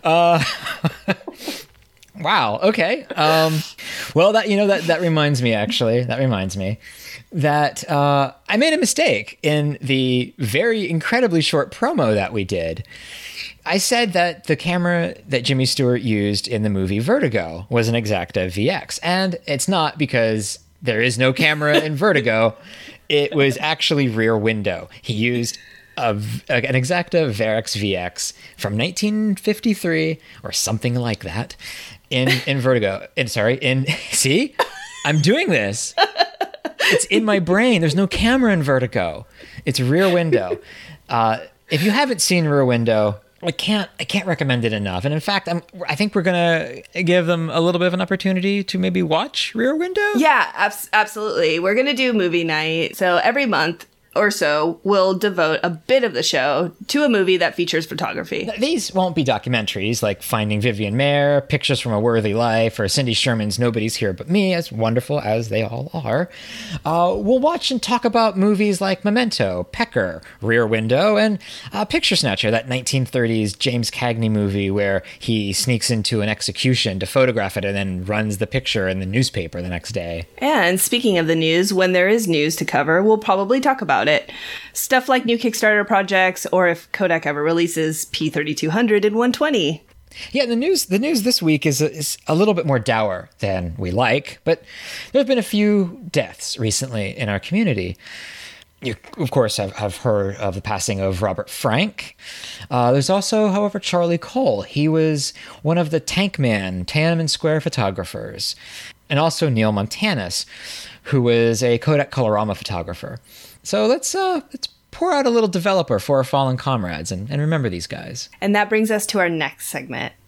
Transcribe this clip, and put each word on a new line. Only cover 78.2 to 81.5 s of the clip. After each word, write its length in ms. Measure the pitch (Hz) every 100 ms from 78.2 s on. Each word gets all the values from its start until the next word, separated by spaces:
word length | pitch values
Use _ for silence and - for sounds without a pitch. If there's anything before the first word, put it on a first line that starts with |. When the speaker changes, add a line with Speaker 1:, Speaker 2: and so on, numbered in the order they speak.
| 107 98
Speaker 1:
the 100 | 104
picture 400 | 135 127 113 92
in 100 | 92
the 80 | 92
newspaper 560 | 110 127 - 82 87
the 60 | 90
next 240 | 87 -
day. 340 | 95 85 82 82 -
Speaker 3:
And 420 | 277 302 175 185
speaking 380 | - 240 240 185
of 100 | 160
the 80 | 165
news, 360 | 160